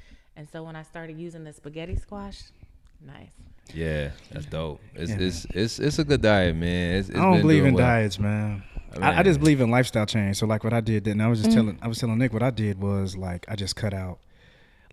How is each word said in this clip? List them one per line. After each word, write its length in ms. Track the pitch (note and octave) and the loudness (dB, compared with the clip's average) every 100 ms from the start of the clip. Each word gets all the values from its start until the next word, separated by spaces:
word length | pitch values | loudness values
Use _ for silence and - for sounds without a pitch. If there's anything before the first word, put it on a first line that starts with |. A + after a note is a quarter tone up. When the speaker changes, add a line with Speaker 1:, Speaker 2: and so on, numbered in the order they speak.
| - - _ | -20 -20 _
Speaker 1:
and 140 | - D3+ | -20 -18
so 140 | E3 | -16
when 140 | E3 D#3+ | -14 -16
I 60 | |
started 360 | D#3 E3+ D#3+ D#3+ | -16 -16 -14 -14
using 260 | E3+ E3 | -14 -14
the 80 | D#3 | -18
spaghetti 440 | C#3+ D3 D#3 E3+ F#3+ | -18 -16 -12 -8 -8
squash, 460 | - G#3 G3+ F#3+ - _ - - _ - | -8 -12 -12 -14 -20 _ -20 -20 _ -20
nice. 240 | C#3+ - - - - - - | -20 -20 -20 -20 -20 -20 -18
Speaker 2:
Yeah, 360 | D#2 D#2+ D2+ C#2+ - - | -8 -4 -4 -6 -10 -16
that's 160 | - D2+ | -14 -10
dope. 340 | D#2+ D#2+ C#2+ - | -8 -8 -10 -16
It's, 160 | - E2+ | -10 -6
Speaker 3:
Yeah, 80 | G#2 | -2
Speaker 2:
it's, 260 | - E2 - | -2 -4 -8
Speaker 3:
man. 100 | F2 | -4
Speaker 2:
it's, 140 | A2+ - | -4 -2
it's 200 | D3 D3 | -2 -2
a 60 | |
good 180 | D3 C3+ | 0 4
diet, 340 | A2 G2+ F2+ D#2+ | 6 6 4 2
man. 380 | E2+ F2+ F2 | -2 0 0
It's, 140 | F#2 G2+ | -2 -2
it's 80 | - | 2
Speaker 3:
I 40 | |
don't 100 | F#3+ | 4
Speaker 2:
been 60 | F3+ | 6
Speaker 3:
believe 200 | D#3 D3+ | 6 6
Speaker 2:
doing 40 | C#3 | 6
Speaker 3:
in 60 | |
Speaker 2:
well. 120 | B2 B2 | 4 4
Speaker 3:
diets, 320 | A#2 G#2+ G2 | 4 0 0
man. 440 | G2+ G#2+ G#2+ G2+ - - - - | -2 0 -2 -6 -10 -12 -12 -2
I, 200 | A#2+ E3 | 0 4
I 40 | |
just 140 | F#3 D3 | 4 4
Speaker 2:
Man. 60 | |
Speaker 3:
believe 160 | D3+ C#3+ | 4 4
in 100 | A#2 | 4
lifestyle 360 | A#2+ B2 A2+ G#2+ | 2 2 0 0
change. 320 | A2+ G2 G2 | 0 0 0
So, 80 | A2 | 0
like, 180 | G#2+ | 0
what 80 | A2+ | 0
I 80 | A#2 | 0
did 240 | A2 G#2+ | 0 0
then, 160 | G2+ G#2+ | 0 0
I 60 | A2 | 2
was 120 | A2+ | 2
just 100 | A2 | 4
Speaker 1:
Mm. 40 | |
Speaker 3:
telling, 240 | A3+ A2 - | 4 4 -2
I 60 | A#2 | -6
was 100 | A2+ | -4
telling 180 | A#2 A2+ | -2 0
Nick 160 | B2+ | 0
what 100 | A2 | 0
I 60 | B2 | -2
did 300 | A2+ G#2+ F#2+ | 0 -2 -2
was, 340 | G2+ G2 F#2+ F#2+ | -2 -2 -4 -6
like, 280 | F#2 F2 - | -8 -8 -8
I 80 | G#2 | -8
just 200 | F#2+ - | -6 -6
cut 160 | G#2+ | -6
out. 280 | F#2+ F#2 F2 _ _ _ _ _ _ _ | -4 -8 -12 _ _ _ _ _ _ _